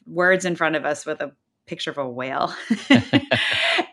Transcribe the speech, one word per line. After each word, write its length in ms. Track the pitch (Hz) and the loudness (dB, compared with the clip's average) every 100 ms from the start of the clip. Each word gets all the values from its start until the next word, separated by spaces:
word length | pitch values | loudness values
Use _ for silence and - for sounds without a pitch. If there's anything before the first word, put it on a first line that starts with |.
| - | -8
words 380 | 165 180 185 180 | 0 4 4 2
in 100 | 170 | 0
front 200 | 165 151 | 0 0
of 80 | 151 | -2
us 200 | 147 - | -4 -6
with 140 | 151 | -6
a 120 | 143 - _ _ - | -8 -10 _ _ -14
picture 260 | 165 - | -10 -8
of 60 | 143 | -6
a 120 | 131 | -6
whale. 440 | 120 131 - 175 - - 214 | -6 -6 -2 -2 -4 -4 -6
<laughs> 140 | - - - - - 127 - - - - - | 4 4 6 0 2 0 0 0 0 0 2